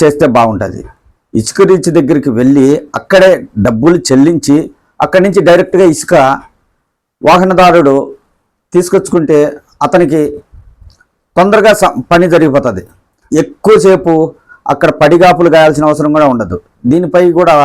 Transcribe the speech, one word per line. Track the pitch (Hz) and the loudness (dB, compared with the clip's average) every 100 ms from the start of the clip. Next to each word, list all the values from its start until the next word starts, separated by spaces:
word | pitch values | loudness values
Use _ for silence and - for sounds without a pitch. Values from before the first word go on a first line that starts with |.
చేస్తే | 151 147 151 120 | -2 0 0 0
బాగుంటుంది. | 117 98 95 - - _ _ _ _ | -2 -2 -8 -10 -18 _ _ _ _
ఇసుక | 110 107 - 185 | -8 -6 0 2
రీచ్ | 185 175 160 | 2 0 -2
దగ్గరికి | 135 151 135 | 0 -2 -2
వెళ్ళి | 113 127 139 135 151 - | -2 0 2 2 0 -6
అక్కడే | 117 - 190 185 156 - - 101 | -12 -2 2 4 2 -4 -4 -4
డబ్బులు | 113 151 175 - | 0 0 0 0
చెల్లించి | 131 147 165 - 143 - _ _ _ | 2 2 0 0 -2 -2 _ _ _
అక్కడి | 151 185 196 | -2 0 0
నుంచి | 190 170 | 0 2
డైరెక్ట్గా | 175 175 180 185 | 2 0 0 0
ఇసుక | 147 - 170 135 135 - _ _ _ _ _ _ _ | 0 -2 0 0 -2 -10 _ _ _ _ _ _ _
వాహనదారుడు | 135 180 190 180 180 170 139 139 - - _ _ _ _ _ | 0 0 0 2 4 4 2 0 -4 -14 _ _ _ _ _
తీసుకొచ్చుకుంటే | 175 175 196 - 175 156 151 151 - _ _ | -4 -2 -4 -2 -4 0 0 0 -6 _ _
అతనికి | 147 180 160 156 147 147 _ - - _ - _ _ _ _ - | -2 0 0 -2 -4 -8 _ -20 -20 _ -20 _ _ _ _ -2
తొందరగా | 196 202 214 202 | 0 2 2 0
స-, | 185 - - | -2 -4 -2
పని | 170 180 | -2 2
జరిగిపోతుంది. | 160 151 135 123 92 - _ _ _ _ | 0 0 0 -4 -8 -14 _ _ _ _
ఎక్కువసేపు | 151 147 - 202 214 190 190 170 160 160 - _ - - | -4 -4 -4 0 2 2 0 0 -2 -2 -8 _ -12 -6
అక్కడ | 139 165 - | -2 -2 0
పడిగాపులు | 147 170 180 170 170 | 0 4 2 2 2
కాయాల్సిన | 160 156 143 151 | 4 2 0 -2
అవసరం | 147 147 156 | -2 -2 0
కూడా | 147 | 0
ఉండదు. | 120 98 90 - _ 120 | -2 -6 -10 -14 _ -2
దీనిపై | 160 180 180 180 165 | -2 0 0 0 2
కూడా | 170 151 | 2 2